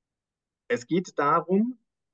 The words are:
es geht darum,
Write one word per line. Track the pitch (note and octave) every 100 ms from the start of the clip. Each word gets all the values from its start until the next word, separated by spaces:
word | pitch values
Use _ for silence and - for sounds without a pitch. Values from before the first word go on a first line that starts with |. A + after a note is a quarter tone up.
| _ _ _ _ _ _ -
es | A#2+ -
geht | F3 - -
darum, | C#3+ E3 E3 G3 A#3+ B3 _ _ _